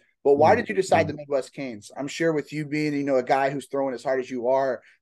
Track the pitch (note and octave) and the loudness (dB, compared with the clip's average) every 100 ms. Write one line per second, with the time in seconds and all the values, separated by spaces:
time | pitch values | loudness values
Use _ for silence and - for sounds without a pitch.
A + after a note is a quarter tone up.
0 | _ _ C#3 C#3+ D#3+ A#3 A3 F#3+ F#3 E3+ | _ _ 4 6 6 4 2 -2 2 2
1 | D#3+ D3+ C#3+ C#3 - - C3+ G#2 - A#2 | 2 -4 -4 -4 -4 -10 -10 -12 -14 -10
2 | C#3 - E3 D#3 - D3+ C#3+ D3+ D3+ C#3+ | -8 -2 0 -2 -4 -8 -6 -4 -2 -2
3 | C#3 C3 B2 C3+ C3+ C#3+ - C#3 C3+ A#2 | 0 0 2 2 0 -2 -6 -4 -4 -4
4 | C#3 C3+ A#2+ B2+ A#2+ C3+ C3+ A#2 - _ | -4 -4 -4 -4 0 0 0 -4 -10 _